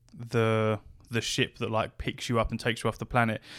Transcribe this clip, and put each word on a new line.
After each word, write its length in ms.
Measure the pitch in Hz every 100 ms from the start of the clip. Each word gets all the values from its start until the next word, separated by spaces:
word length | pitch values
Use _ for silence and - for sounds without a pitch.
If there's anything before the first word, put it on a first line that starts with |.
| _
the, 640 | 156 117 117 110 110 110 104 - - -
the 120 | 117
ship 360 | - - - -
that, 120 | 110
like, 260 | 110 - -
picks 300 | - - -
you 100 | 117
up 140 | 110
and 80 | 117
takes 240 | 120 113
you 60 | 113
off 80 | -
the 80 | 113
planet, 360 | 123 117 107 -